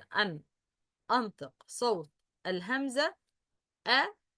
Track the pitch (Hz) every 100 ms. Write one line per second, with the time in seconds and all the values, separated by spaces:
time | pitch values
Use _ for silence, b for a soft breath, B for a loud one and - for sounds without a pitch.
0 | - - 208 156 - _ _ _ _ _
1 | - 240 220 - 139 - - - 247 196
2 | 151 _ _ _ - 185 180 262 277 247
3 | 311 - _ _ _ _ _ _ - 247
4 | 359 415 _